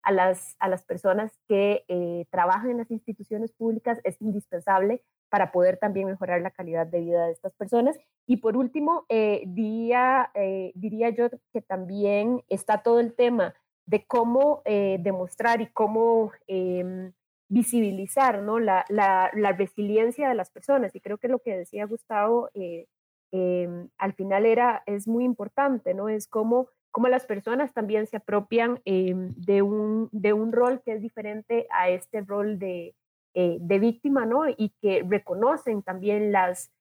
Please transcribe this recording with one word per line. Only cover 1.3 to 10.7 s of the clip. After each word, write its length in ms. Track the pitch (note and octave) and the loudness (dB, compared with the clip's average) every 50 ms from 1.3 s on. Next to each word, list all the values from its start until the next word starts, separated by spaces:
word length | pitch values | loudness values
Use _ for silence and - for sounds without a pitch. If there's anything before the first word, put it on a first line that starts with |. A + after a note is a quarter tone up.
| _ _ _ _ | _ _ _ _
que, 360 | G#3+ G3 G3+ G3+ G#3 G3+ _ - | 2 2 4 2 0 -2 _ -4
eh, 380 | F3+ F3+ F3 E3+ E3+ E3+ E3+ _ | -4 -4 -2 -4 -6 -8 -8 _
trabajan 400 | - F3+ F3 F3+ F#3 G3+ A3+ B3+ | -2 0 2 2 2 0 0 -4
en 80 | A#3+ A#3+ | -4 -4
las 120 | A3+ _ | -4 _
instituciones 640 | A#3 A3 _ - G3+ - G3+ _ G#3+ G#3 A3+ A3+ | -8 -8 _ -10 -12 -12 -10 _ -6 -6 -6 -8
públicas 480 | _ _ A3+ A3+ A3 G#3+ _ A#3+ A#3 A#3 - | _ _ -4 -2 -2 -2 _ -4 -4 -2 -4
es 160 | F#3 F3+ _ | -6 -6 _
indispensable 840 | G#3+ G#3+ G3 G#3 - _ - E3+ - G3+ G3 F#3+ F#3+ G3+ A#3+ B3 _ _ _ _ _ _ | -6 -4 -4 -4 -6 _ -10 -6 0 2 2 4 4 2 0 -4 _ _ _ _ _ _
para 200 | - G3+ F#3 F#3 | 0 0 0 2
poder 280 | - F3+ F3+ F#3 F#3 - | 2 4 4 4 2 2
también 280 | G#3 G#3 F#3+ G3 F#3+ | -2 -2 -2 -2 -4
mejorar 340 | F#3+ G3 F#3+ F#3+ F3+ F3 F3 | -4 -4 -6 -4 -2 -2 -2
la 80 | E3+ F#3+ | -2 -4
calidad 360 | _ - F3+ E3+ E3 E3 E3 | _ -10 -8 -6 -2 -2 -2
de 140 | E3 E3+ F3 | -2 -2 -4
vida 260 | E3+ E3+ E3+ E3+ E3+ | 0 2 0 2 2
de 60 | E3+ | 0
estas 200 | E3 - - F#3+ _ | -4 -6 -10 -12 _
personas. 440 | _ G3+ G3 A#3+ A#3 A#3+ C#4 D#4 - _ _ _ _ _ | _ -6 0 2 2 2 2 0 -2 _ _ _ _ _
Y 100 | - B3 | -2 -2
por 200 | G3+ - A3 G#3+ | 0 2 0 0
último, 480 | B3+ C4 B3 - D#4 D4 D4 E4+ D#4+ - _ | 0 -2 -2 -2 -2 0 0 0 0 -2 _
eh, 340 | A#3 A3 G#3+ G#3 G#3 - - | 0 2 2 2 0 -2 -4
diría, 840 | F#3 F3+ G3 A3 G#3+ A3 A3+ A#3 A#3 A#3+ B3 B3+ B3+ C4 C4+ B3 - _ | -8 -4 -4 -4 -2 -2 -4 0 0 2 4 4 4 4 4 2 0 _
eh, 380 | G3+ G3 F#3+ F#3+ F#3+ F#3 F3+ | -2 -2 -2 -2 -4 -6 -8